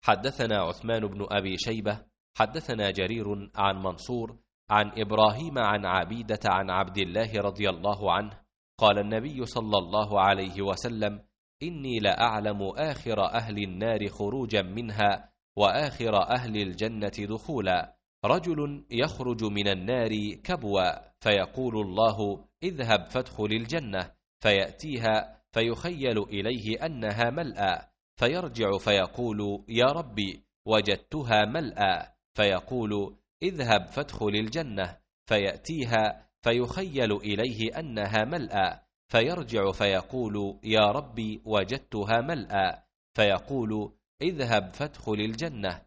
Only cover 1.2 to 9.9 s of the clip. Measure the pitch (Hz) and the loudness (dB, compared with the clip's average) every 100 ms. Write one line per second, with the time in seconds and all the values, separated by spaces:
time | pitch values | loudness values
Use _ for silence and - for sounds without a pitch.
1.2 | 98 101 98 92 - 113 104 104 - _ | -2 0 0 -4 -4 -4 -4 -6 -8 _
2.2 | _ - 110 160 - 117 101 95 92 113 | _ 0 0 0 -6 -2 0 0 -2 -2
3.2 | 101 101 98 - 98 95 95 87 - 123 | -4 -6 -8 0 0 0 -4 -6 -6 -6
4.2 | 113 117 _ _ _ 107 104 107 104 107 | -6 -12 _ _ _ 2 2 -2 0 6
5.2 | 107 110 165 139 110 104 98 92 87 113 | 6 4 -4 0 2 2 2 0 0 -6
6.2 | 110 107 110 92 95 92 95 95 95 92 | -4 -2 2 2 2 0 -2 -2 -2 0
7.2 | 113 107 101 98 101 87 92 101 104 87 | -2 0 -2 0 -2 0 -2 0 2 2
8.2 | 104 - _ _ _ _ 110 101 104 110 | 0 -10 _ _ _ _ 4 6 2 -2
9.2 | 131 143 117 - 110 104 87 | -4 -6 -6 -4 0 0 2